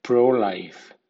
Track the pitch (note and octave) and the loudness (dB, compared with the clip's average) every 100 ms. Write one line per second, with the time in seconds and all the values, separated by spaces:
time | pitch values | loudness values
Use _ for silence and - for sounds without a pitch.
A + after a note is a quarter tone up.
0 | - B2 B2 B2+ G#2 F#2 F#2 - - - | 0 2 2 2 -2 -6 -14 -20 -20 -20